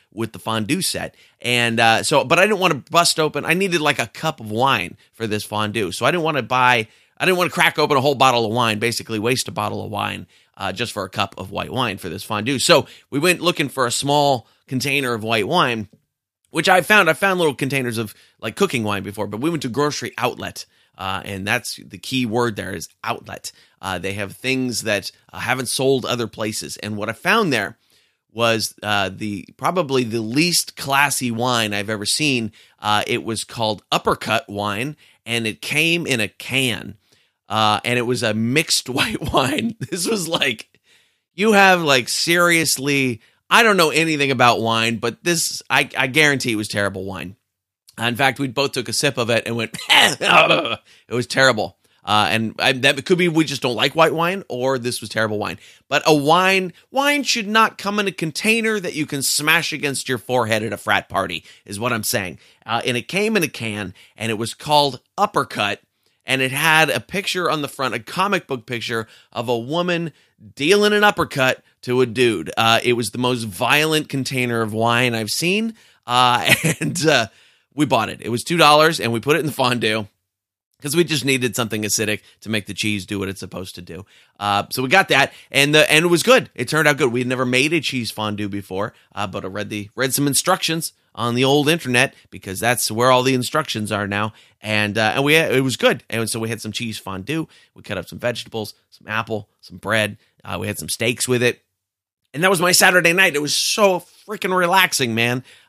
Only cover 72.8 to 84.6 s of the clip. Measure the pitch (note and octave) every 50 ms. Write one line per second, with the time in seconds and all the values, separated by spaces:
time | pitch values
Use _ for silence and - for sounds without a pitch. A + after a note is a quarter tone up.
72.8 | - A#2 B2 A#2 A#2+ G2+ - B2 B2 B2 B2+ A#2+ A2+ A2 F#2 E2+ A#2+ A#2 C#3 D3
73.8 | D#3 D#3+ D#3 D#3 C#3+ - - C3+ B2+ - C#3 B2+ B2 A#2+ A#2 A#2 A2+ G#2+ G#2+ A2
74.8 | A2+ A#2 A#2 A#2 B2+ B2 A#2 A2+ A2 G#2 - - D#3+ F3 F#3+ G#3+ A3+ A3+ A3 -
75.8 | _ _ _ _ _ A#2+ B2 B2 B2+ B2 B2 A#2 D#2+ - B2 - - D#3 - -
76.8 | E3 D3+ C3 - C#3+ D#3 D3 B2 A2+ - - _ _ _ _ _ _ _ _ C3+
77.8 | D3+ A#2+ - A2+ G#2+ F#2 - - - G#2 A#2 A#2 - - E3+ E3+ D#3+ D3 D3+ D3+
78.8 | D#3 E3 E3 - F#2 A#2 A#2 A#2 A2 C3+ D3+ E3 C3+ D3+ A2+ - C3 B2 B2 A#2+
79.8 | A2 A2 A2 A2 G#2+ G2+ _ _ _ _ _ _ _ _ _ _ _ _ _ _
80.8 | - D3 D3+ F3 F3 D#3 D#3+ C3+ A2 C#3 C3+ B2+ B2 B2 G2 - A#2+ G#2+ A2+ G#2+
81.8 | G#2+ G#2 - - G#2+ G#2 G#2+ G2+ - _ _ _ - G2+ A2+ G#2+ F#2+ - G2+ -
82.8 | - G#2+ G#2 G2+ F#2 - G#2 G2 G2 F#2+ F#2+ - - F2+ - F#2 F#2 - - -
83.8 | F2+ F2 E2+ E2+ F#2+ - _ _ _ _ _ - G2+ G#2 G2+ G#2